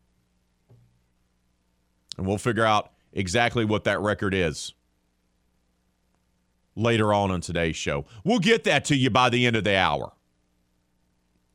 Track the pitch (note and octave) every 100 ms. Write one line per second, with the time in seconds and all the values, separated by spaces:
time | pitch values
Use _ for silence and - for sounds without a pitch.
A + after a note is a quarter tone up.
0 | _ _ _ _ _ _ _ A#2 _ _
1 | _ _ _ _ _ _ _ _ _ _
2 | _ - F#2+ G2+ B2 A2 A2+ G#2 - _
3 | _ - F#2+ A2 A#2+ A#2+ G#2+ G#2+ - G2
4 | G2+ G2+ G#2 F#2+ E2+ D2 - - _ _
5 | _ _ _ _ _ _ _ _ _ _
6 | _ _ _ _ _ _ _ - A#2 A2+
7 | G#2+ G#2 G2 F#2 E2+ E2+ E2 E2 - D2
8 | D2 - - A#3+ F3 A3+ G#3+ D3 - C#3+
9 | B2 A2 B2+ A#2+ B2 A2+ G2+ G2 F2 C#2+
10 | G1+ - _ _ _ _ _ _ _ _
11 | _ _ _ _ _